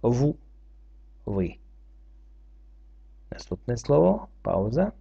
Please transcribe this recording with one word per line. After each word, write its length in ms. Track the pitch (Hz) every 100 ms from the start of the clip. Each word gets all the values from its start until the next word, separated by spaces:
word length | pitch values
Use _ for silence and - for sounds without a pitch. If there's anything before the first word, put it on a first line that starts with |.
Vous. 340 | 120 120 143 - - - - - - - - -
Ви. 320 | - 101 90 - - - - - - - - - - - - - - - - - -
Наступне 460 | - - 90 - 120
слово 500 | - 143 175 202 - -
пауза. 500 | - 90 101 127 196 -